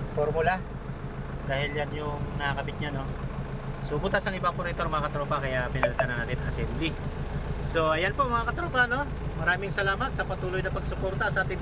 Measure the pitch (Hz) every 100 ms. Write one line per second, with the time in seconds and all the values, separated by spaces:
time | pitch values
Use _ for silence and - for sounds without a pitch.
0 | - 151 151 156 165 185 - - - -
1 | - - - - - 135 143 147 139 147
2 | 151 147 143 143 143 139 139 - 147 139
3 | 135 135 131 135 135 139 135 - - 147
4 | 190 202 202 185 180 170 175 170 165 151
5 | 147 147 139 147 135 127 123 131 123 123
6 | 127 120 117 127 - - 117 139 160 -
7 | - - - - - - - 165 156 156
8 | 190 - 262 233 233 233 339 254 240 254
9 | 285 - - - 165 180 196 202 196 196
10 | 262 - - 185 185 185 185 185 - 180
11 | 190 196 214 196 185 180